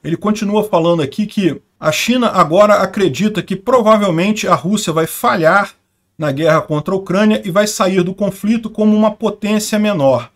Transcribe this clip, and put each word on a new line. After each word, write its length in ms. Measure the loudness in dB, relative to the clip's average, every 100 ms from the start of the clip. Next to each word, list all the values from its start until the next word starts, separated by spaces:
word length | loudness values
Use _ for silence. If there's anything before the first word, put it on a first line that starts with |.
Ele 120 | -6 -4
continua 460 | -2 -2 0 -2
falando 400 | 0 0 2 0
aqui 240 | -2 -4 -4
que 340 | -2 -2 -2 _ _
a 120 | -4
China 380 | -2 -2 0 0
agora 460 | 0 2 4 4
acredita 680 | 4 2 0 -2 0 -2 -2
que 140 | -6 -6
provavelmente 880 | 0 2 4 2 2 0 0 -2 0
a 80 |
Rússia 380 | 0 0 -2 -2
vai 140 | -2 -2
falhar 680 | -2 -2 2 2 2 0 _ _ _ _ -6
na 120 | -6
guerra 300 | 0 2 2
contra 320 | 0 -4 -2
a 40 | -6
Ucrânia 440 | -2 0 2 0
e 80 | -2
vai 160 | -2 -2
sair 360 | 0 0 0
do 120 | -2
conflito 540 | -2 -6 -4 -2 -2 -4
como 260 | -2 2
uma 160 | 2 0
potência 680 | 0 -6 -4 -2 -2 -2 -2
menor 520 | 0 2 2 0 -4